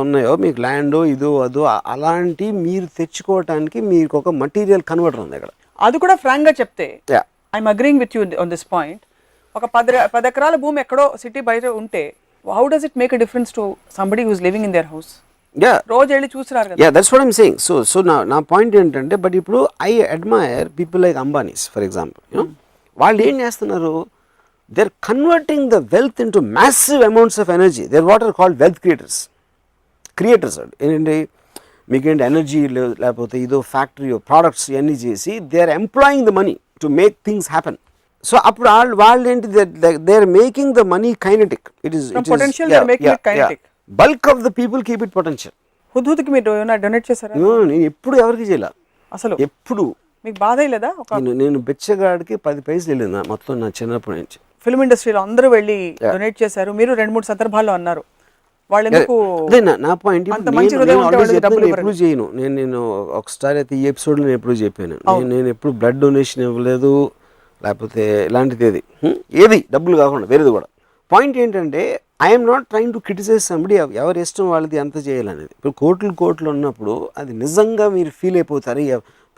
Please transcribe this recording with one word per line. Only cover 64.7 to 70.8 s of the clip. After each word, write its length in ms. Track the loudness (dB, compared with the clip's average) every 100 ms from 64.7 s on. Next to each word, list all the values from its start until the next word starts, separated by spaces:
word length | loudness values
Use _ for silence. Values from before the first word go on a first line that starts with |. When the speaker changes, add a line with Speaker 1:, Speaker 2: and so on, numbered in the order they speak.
| -4 -12 -6 0
Speaker 2:
అవును. 200 | 0 0
Speaker 1:
నేను, 100 | -2
నేను 100 | -2
ఎప్పుడు 240 | -2 -6
బ్లడ్ 280 | 0 0 2
డొనేషన్ 440 | 2 2 0 -4
ఇవ్వలేదు, 680 | -4 -2 -2 0 2 2 0 _ _ _ _ _
లేకపోతే 640 | -8 -6 -8 -4 0 0 0
ఇలాంటిది 400 | 0 -2 0 0
ఏది. 180 | 0 -8 -4
హ్మ్? 120 | -4 -4 -4
ఏది 320 | 4 6 6 2
డబ్బులు 260 | -4 0 2
కాకుండా 300 | 2 0 0
వేరేది 220 | 4 4
కూడా. 160 | 2 -4 _